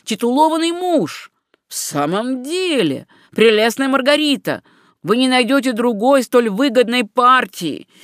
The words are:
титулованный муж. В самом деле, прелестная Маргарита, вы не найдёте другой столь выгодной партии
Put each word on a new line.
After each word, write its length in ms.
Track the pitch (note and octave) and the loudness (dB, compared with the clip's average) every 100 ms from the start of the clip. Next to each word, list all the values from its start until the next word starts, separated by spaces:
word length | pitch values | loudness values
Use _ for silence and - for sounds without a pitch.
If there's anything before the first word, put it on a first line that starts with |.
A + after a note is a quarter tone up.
| - | -10
титулованный 640 | A3+ A#3 B3+ D#4 D#4+ E4 | -4 -2 2 2 2 -2
муж. 600 | F4 F4+ D#4+ D3+ - - _ _ _ _ | -4 -2 0 -2 -6 -18 _ _ _ _
В 80 | - | -12
самом 680 | - D3 D3 F#3+ B3 C4 | -8 -4 -2 -2 -4 -8
деле, 640 | C4 F4 F#4 C#4+ E3 B2+ - _ _ - | -6 -6 -2 -2 -2 -4 -10 _ _ 0
прелестная 540 | A3 G#3+ A3+ A3+ C4+ | 2 4 0 -2 -2
Маргарита, 760 | C4 C4 D4+ D4+ A#3+ - A#2 - _ _ _ | 0 0 0 0 -2 -4 -8 -10 _ _ _
вы 140 | D#3+ A#3 | -2 0
не 100 | B3+ | 2
найдёте 460 | B3+ A#3 C#4 B3+ | 2 2 0 0
другой 480 | A3 A#3+ G#3 A#3+ C#4 | 0 -2 0 2 2
столь 280 | A3+ B3 A3+ | 2 2 2
выгодной 540 | F#3+ C#4 A#3 A3+ B3 | 0 0 2 2 0
партии 840 | G#3+ - B3 B3+ A#3+ - E3 A#2 - _ | -2 2 4 4 2 -6 -8 -8 -12 _